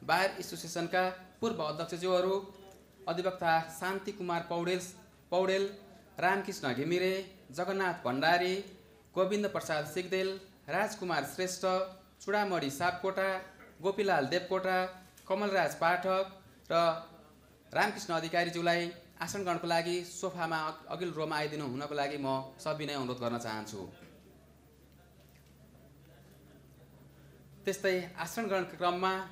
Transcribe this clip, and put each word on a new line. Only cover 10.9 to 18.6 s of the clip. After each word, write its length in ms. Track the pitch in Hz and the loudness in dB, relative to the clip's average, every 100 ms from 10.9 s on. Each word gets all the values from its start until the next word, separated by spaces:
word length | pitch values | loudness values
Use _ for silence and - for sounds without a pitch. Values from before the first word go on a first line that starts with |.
| - 185 151 135 | -2 0 0 0
श्रेष्ठ, 400 | - 180 - 190 185 190 - - - | -2 -4 0 2 2 0 -8 -20 -10
चुडामणि 480 | - 208 196 170 139 | 0 2 2 0 0
सापकोटा, 600 | 139 175 175 190 185 190 190 - - - - | 0 0 2 0 2 0 0 -6 -18 -20 -2
गोपीलाल 440 | 185 208 196 160 131 | 0 2 4 4 4
देवकोटा, 520 | 180 180 185 190 185 185 - - - - | 0 2 0 2 2 0 -6 -20 -16 -2
कमलराज 480 | 196 202 190 151 151 | 0 4 4 2 4
पाठक 500 | 170 175 190 190 190 - - - - | 2 4 2 2 0 -6 -20 -20 0
र 40 | 165 170 165 - - - - - - - | 4 4 2 -6 -18 -20 -20 -20 -20 -4
रामकृष्ण 400 | 156 208 208 - | 2 2 0 -2
अधिकारीज्यूलाई 760 | 165 160 170 170 170 | -2 0 0 0 0